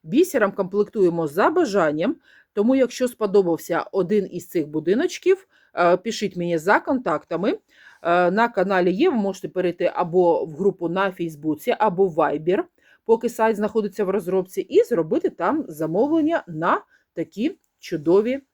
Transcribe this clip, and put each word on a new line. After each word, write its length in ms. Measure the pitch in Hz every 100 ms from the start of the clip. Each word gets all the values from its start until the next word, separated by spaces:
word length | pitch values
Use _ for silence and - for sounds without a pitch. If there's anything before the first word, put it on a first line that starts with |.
Бісером 480 | 156 233 370 254 202
комплектуємо 760 | 202 185 202 208 226 180 170 156
за 220 | 156 285
бажанням, 640 | 330 285 196 160 151 196 339 _ _ _
тому 220 | - 214
якщо 320 | 269 240 - 247
сподобався 800 | - 208 202 180 160 - 165 -
один 360 | 190 175 208 185
із 160 | 175 -
цих 200 | 175 147
будиночків, 800 | 156 151 220 339 - 349 381 _ _ _
е, 220 | - 175 180
пишіть 400 | 226 214 202 175
мені 200 | 175 165
за 220 | 160 277
контактами. 720 | - 262 185 151 _ 165 208
Е, 800 | 415 _ _ - _ - 175 180
на 160 | 196 233
каналі 440 | 220 185 190 180
є, 180 | 185 359
ви 60 |
можете 320 | 247 196 190 190
перейти 440 | 185 175 170 175
або 500 | - 175 180 175 160
в 60 | 156
групу 380 | 147 202 180 170
на 220 | 180 196
Фейсбуці, 640 | 185 170 147 156 147 - -
або 280 | 214 175 196
в 100 | 160
Viber, 460 | 147 147 156 214 359 _ _ _
поки 240 | - 226 240
сайт 260 | 240 226
знаходиться 500 | 208 208 226 208 -
в 40 | 190
розробці, 520 | 196 175 185 185 -
і 220 | - 330
зробити 460 | 466 175 160 277 359
там 360 | - 175 302 -
замовлення 760 | 151 160 175 285 320 302 339 -
на 340 | 156 170 370 - _ _
такі 420 | - 160 - 277 392 _ _
чудові 640 | - 160 147 190 220 269 _